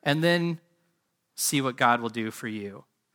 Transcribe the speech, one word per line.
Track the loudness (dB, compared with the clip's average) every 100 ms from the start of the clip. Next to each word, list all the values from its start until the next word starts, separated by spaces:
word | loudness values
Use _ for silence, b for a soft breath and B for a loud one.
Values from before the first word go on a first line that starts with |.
and | -2 2
then | 2 2 0 -4 _ _ _ _ _ _ _
see | -6 -2 0
what | -2 2
God | 4 4
will | 0
do | -4 -6
for | -8 -10
you. | -8 -10 -14 -20 _ _